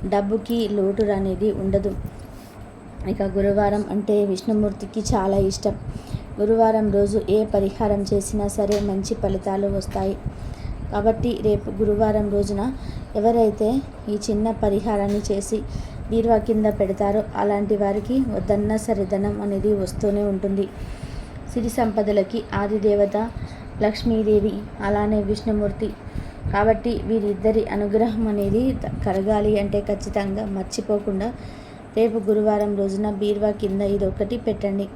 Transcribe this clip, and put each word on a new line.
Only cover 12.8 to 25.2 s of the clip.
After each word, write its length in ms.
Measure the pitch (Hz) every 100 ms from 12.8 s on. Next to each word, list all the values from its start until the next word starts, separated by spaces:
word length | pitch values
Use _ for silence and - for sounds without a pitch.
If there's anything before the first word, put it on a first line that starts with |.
| - - - 220
ఎవరైతే 540 | 220 233 220 202 214 262 - - -
ఈ 80 | 208
చిన్న 300 | 208 208 220
పరిహారాన్ని 680 | 220 214 196 226 208 202 202
చేసి 380 | - 202 196 214 - - - - -
బీరువా 320 | 226 226 220
కింద 300 | 214 214 214
పెడతారో 540 | 196 196 190 202 208 208 202
అలాంటి 400 | 202 202 208 208
వారికి 400 | 202 202 208 262 254
వద్దన్నా 460 | 196 185 208 208 214
సరే 280 | 226 202 190
ధనం 300 | 196 208 202
అనేది 300 | 202 196 202
వస్తూనే 500 | 208 185 - 208 202
ఉంటుంది. 420 | 208 190 196 196 190 - - - - - - - -
సిరి 220 | 247 226
సంపదలకి 680 | 226 220 208 208 208 190 233 -
ఆదిదేవత 640 | 202 202 214 208 208 202 202 226 - - - - -
లక్ష్మీదేవి, 720 | 214 214 240 220 214 208 208 190 214 -
అలానే 380 | 202 208 208 214